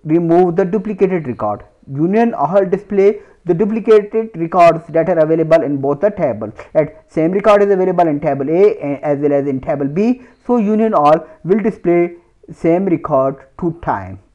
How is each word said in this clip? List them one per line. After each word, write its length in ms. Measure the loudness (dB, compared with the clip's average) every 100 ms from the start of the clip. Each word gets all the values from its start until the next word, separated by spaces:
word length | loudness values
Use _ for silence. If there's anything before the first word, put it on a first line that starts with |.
remove 520 | 0 0 2 4 4 2
the 80 | -2
duplicated 600 | -2 -4 -2 -2 -2 -6
record. 360 | -6 -6 -6 -12 _ -14
Union 440 | -4 0 2 0
all 320 | 0 0 0 0
display 540 | -4 -2 2 2 2 -10 _ -4
the 80 |
duplicated 760 | -2 0 -2 4 4 4 -4 -6 -6
records 500 | -4 4 4 4 -2
that 200 | -2 0
are 100 | 0
available 420 | 2 0 2 2
in 180 | 2 -4
both 220 | -2 0
the 80 | -2
tables. 440 | -2 -4 -4 -10 -14 -4
That 320 | -2 -2 -6 _
same 220 | -2 0
record 320 | 0 4 4
is 80 | 4
available 360 | 2 0 2 0
in 120 | 0
table 300 | -4 -4 -2
A 280 | 2 2 2
a-, 220 | -6 -6
as 180 | -4 -2
well 140 | 0
as 140 | 0 -2
in 140 | -6
table 260 | -6 -4 -4
B. 360 | 0 0 -2 -6 _ -4
So 120 | -2
union 360 | 0 0 0
all 320 | 2 2 0 -4 -14 -2
will 140 | 0
display 560 | 0 -2 0 0 0 -4 _ _ -20
same 340 | -6 0 0 0
record 640 | -2 -2 0 0 -4 -16 -8
two 200 | -6 -6
time. 380 | -6 -6 -8 -16 _